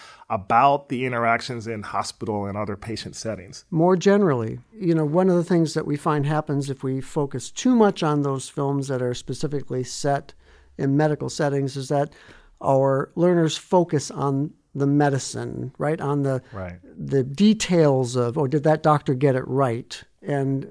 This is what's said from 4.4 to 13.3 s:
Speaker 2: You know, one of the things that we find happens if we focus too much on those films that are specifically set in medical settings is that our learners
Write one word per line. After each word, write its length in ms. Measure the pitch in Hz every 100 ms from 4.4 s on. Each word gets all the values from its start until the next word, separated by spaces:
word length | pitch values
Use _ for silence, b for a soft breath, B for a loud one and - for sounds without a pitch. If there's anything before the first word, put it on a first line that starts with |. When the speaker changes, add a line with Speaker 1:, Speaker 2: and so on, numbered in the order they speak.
| 113 123 -
Speaker 2:
You 220 | 220 180
know, 120 | 165 147
one 240 | 170 185
of 60 | 175
the 80 |
things 280 | 170 175 156
that 140 | 156 -
we 100 | 147
find 300 | 165 151 139
happens 420 | 156 151 143 139
if 140 | 135
we 180 | 135 131
focus 500 | - 160 143 127 -
too 240 | - 254
much 280 | 240 208 196
on 180 | 160 147
those 280 | 143 135 -
films 380 | - 139 139 135
that 120 | 127
are 140 | 123
specifically 680 | 120 - 127 147 143 - 131
set 520 | 123 - 147 139 - - b b b b
in 200 | 139 139
medical 320 | 156 147 131
settings 480 | - 147 139 139 139
is 120 | 127
that 240 | 143 147 - B B B B
our 500 | - 135 135 135 -
learners 420 | 165 175